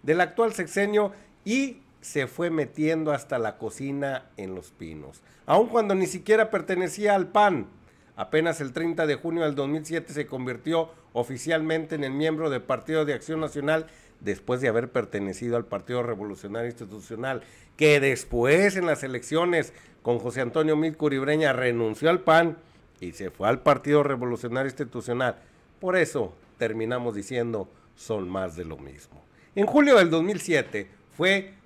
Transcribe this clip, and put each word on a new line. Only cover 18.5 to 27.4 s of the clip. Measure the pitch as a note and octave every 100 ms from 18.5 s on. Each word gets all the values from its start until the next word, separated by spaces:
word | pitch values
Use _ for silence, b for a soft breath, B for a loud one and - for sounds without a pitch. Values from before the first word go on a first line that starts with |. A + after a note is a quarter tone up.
| E3 G3+ F#3+
en | F3
las | C#3+
elecciones | C3+ B2 - D#3 F3+ E3+ C#3 B B B
con | - A#2+
José | B2 A#2+
Antonio | A#2+ D#3+ D#3 D3+
Meade | D#3+ D3+
Curibreña | D3+ C3+ C3+ D3+ D3+
renunció | B2 B2+ A#2 A2+ G#2+ D#3+
al | F3+
pan | F#3 D#3+ E3+ D3 b b _ _
y | F2+
se | - F#2+
fue | - G2+
al | B2+
Partido | - C3+ C#3+ D3
Revolucionario | C#3+ C3 B2 A#2 B2 B2+ C3+
Institucional. | C3 B2+ B2 - B2+ B2+ - b b b _
Por | F#3 F3+
eso | D#3+ C#3 F#2+ - _ _
terminamos | A2+ A2 A2+ B2 A#2+ G2+
diciendo, | G2+ B2+